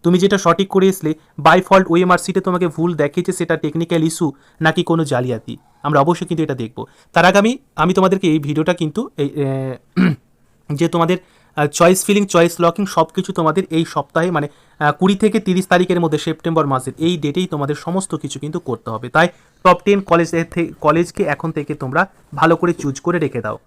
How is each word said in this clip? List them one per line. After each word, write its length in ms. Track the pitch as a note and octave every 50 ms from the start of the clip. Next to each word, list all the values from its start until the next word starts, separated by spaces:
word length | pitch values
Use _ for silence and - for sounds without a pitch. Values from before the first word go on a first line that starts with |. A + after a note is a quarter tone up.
তুমি 160 | - E3+ F3+ F3+
যেটা 200 | F#3 G3 G3+ F#3+
সঠিক 300 | - E3+ E3+ - G3 F#3+
করে 200 | - G3 F#3 F#3+
এসলে, 260 | F#3 - - D3+ D#3 - _ _ _ -
by 200 | C#3+ D#3+ E3 F#3
fault 240 | F#3 - G3 F#3+ F#3 F#3
ওএমআর 300 | E3 F3 F3+ F3+ F3+ E3+
সিটে 220 | - - F3+ F#3+
তোমাকে 280 | F#3 F#3+ F3+ F3 F3+ E3+
ভুল 260 | D3 - E3 F3 F3
দেখিয়েছে, 380 | D3+ C#3+ D3 - F#3 F3 -
সেটা 240 | F#3 - F3 - E3
টেকনিক্যাল 480 | D#3+ - D3+ D3 D#3+ E3+ - F3 E3 D#3
ইস্যু 280 | D#3+ D#3+ - E3+ D3 C3+ _ _ _ _ _
নাকি 220 | D#3+ D#3+ D#3 F3+
কোনো 220 | E3+ - E3 E3 D#3+
জালিয়াতি, 520 | C3+ C#3 B2 B2+ B2+ A#2+ G#2+ _ - A2+ - _ _ _ _
আমরা 180 | - C#3+ D3+ C#3
অবশ্যই 260 | C#3 E3 F3 - -
কিন্তু 180 | - F3 D#3+ D#3
এটা 100 | D3 C3+
দেখব। 300 | B2+ A2+ A2 _ - A2+ _ _ _ _ _
তার 120 | - F3 E3+
আগে 140 | F#3 F#3 G3+
আমি, 200 | G3+ A3+ B3+ - _ _ _
আমি 180 | - D#3 F3 F#3+
তোমাদেরকে 340 | G3 F#3 F#3 F#3+ F#3 G3 E3+
এই 100 | D#3 D#3+
ভিডিওটা 360 | C#3+ C#3+ D3 D#3 D#3 F3 F3+
কিন্তু 360 | - E3 D3+ - G#3 C4 - _
এই, 140 | - C#3+ C#3 - D3+ C#3
আহ, 680 | C3+ C3+ C3+ C3 C3 B2+ - _ _ _ F3+ F#3 F3 C#3+ - _ _ _
<clears throat> 360 | _ _ _ _ _ _ -
যে 160 | D3 C#3+ E3+ D#3+
তোমাদের, 300 | F3+ E3+ E3 E3 F#3 F3+ _ _ _ _ _ _ _
আহ, 100 | - D3
চয়েস 380 | D3 - - F3 F3 F#3 F#3+ -
ফিলিং, 220 | - G3+ G3+ G3+
চয়েস 300 | G3 - F3 E3+ E3+ E3+ -
লকিং 260 | E3+ E3+ E3 - G3+
সব 180 | F#3+ - E3+ D#3+
কিছু 280 | - _ F#3+ F#3 -
তোমাদের 300 | F#3+ - E3 D#3+ D#3 F#3+ F#3 -
এই 140 | E3 D#3+ E3
সপ্তাহে 460 | - - D#3 C#3 _ _ E3 E3 F3
মানে, 180 | F3 D3+ D3 D3 _ _ _ _ _ _
আহ, 140 | D3+ D3
কুড়ি 220 | D3 - F#3 F#3+ G3+
থেকে 260 | G3 A3 G#3 G#3 A3
তিরিশ 260 | G3+ F#3+ F3+ F#3 F#3
তারিখের 340 | _ F3+ F3+ F3+ F3+ F#3 F3
মধ্যে 180 | E3+ D#3+ D3+ D3
সেপ্টেম্বর 480 | - E3+ D#3 _ - E3+ E3 D#3+ D3+
মাসের 260 | C#3+ C3+ B2+ - C3+ B2+ -
এই 180 | D#3+ E3+ F3+
ডেটেই 300 | D#3+ C#3+ D3 C#3+ F3+ F#3
তোমাদের 280 | - E3 D3 C#3+ C#3 D3
সমস্ত 400 | - - E3+ F3+ F#3+ F#3 - E3
কিছু 260 | D#3 - C#3 - C3+
কিন্তু 180 | - D3+ D#3 F3
করতে 320 | _ - A#2+ A2 _ A2
হবে। 180 | A2 A2 A#2+ B2
তাই 200 | - D#3 E3+ F3 - _ _ _ _ _ _
টপ 140 | F#3 F3 F3 -
টেন 160 | G3+ G3+ G3
কলেজ 340 | G3 - E3+ E3+ E3+ E3 -
এর 100 | E3 E3 -
থে-, 240 | - F3 E3 - - _
কলেজকে 420 | - D3+ D3+ E3 F3 E3+ - -
এখন 300 | - C#3+ C#3+ - - D#3+
থেকে 220 | D#3 D#3 C#3+ - D3+
তোমরা 320 | - C#3+ B2+ C3+ E3 F#3+ - _ _ _ _ -
ভালো 220 | C#3+ D#3+ D#3+ E3
করে 160 | E3 F3 F3
চুজ 280 | E3+ - - C#3+ C3+ -
করে 180 | - E3+ F3 E3+
রেখে 220 | D#3 C3+ - A#2+
দাও। 180 | G#2+ G#2+ A2 A2+ _